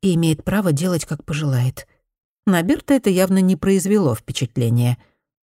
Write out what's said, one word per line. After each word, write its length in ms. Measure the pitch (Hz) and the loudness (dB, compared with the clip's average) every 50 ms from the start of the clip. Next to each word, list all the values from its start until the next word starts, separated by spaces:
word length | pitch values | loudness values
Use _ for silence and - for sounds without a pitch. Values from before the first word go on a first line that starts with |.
и 140 | - 196 170 | -2 0 2
имеет 280 | 165 165 160 156 - - | 2 2 0 0 -2 -2
право 280 | - 185 214 196 175 | -2 -2 0 0 0
делать, 340 | 147 139 175 185 175 156 - | 0 0 0 -2 -2 -2 -4
как 180 | - 156 147 - | -6 -10 -10 -8
пожелает». 640 | - 151 147 156 143 131 120 123 131 - - - - _ _ _ _ _ _ _ _ _ _ _ 208 | -8 -6 -4 -2 -2 0 0 -2 -2 -4 -8 -14 -20 _ _ _ _ _ _ _ _ _ _ _ 0
На 140 | 185 170 165 | 0 2 2
Берта 320 | 196 302 - - - 285 | 0 -2 -2 0 0 0
это 140 | 262 - 208 | 2 2 2
явно 300 | 180 185 190 185 190 190 | 2 2 2 2 2 2
не 160 | 185 185 185 | 2 2 0
произвело 600 | 156 - 196 196 190 170 190 208 208 180 135 113 | 0 0 0 0 0 2 0 0 2 2 0 -2
впечатления. 840 | - - - - - 127 - - 131 120 113 120 120 120 120 123 - _ _ _ _ _ _ _ _ | -4 -6 -10 -8 -6 -6 -6 -4 -2 -2 0 0 0 0 0 -2 -4 _ _ _ _ _ _ _ _